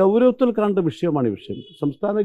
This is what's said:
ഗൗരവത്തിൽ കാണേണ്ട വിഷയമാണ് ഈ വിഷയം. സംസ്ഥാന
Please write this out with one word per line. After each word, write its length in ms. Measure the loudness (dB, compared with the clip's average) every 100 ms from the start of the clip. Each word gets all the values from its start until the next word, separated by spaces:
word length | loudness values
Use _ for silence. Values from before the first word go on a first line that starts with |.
ഗൗരവത്തിൽ 500 | 2 4 2 2 0 0
കാണേണ്ട 260 | -2 0 -2
വിഷയമാണ് 380 | -2 -2 0 0
ഈ 40 | -4
വിഷയം. 220 | -10 -14 -14 -6
സംസ്ഥാന 340 | -6 -4 -4 -2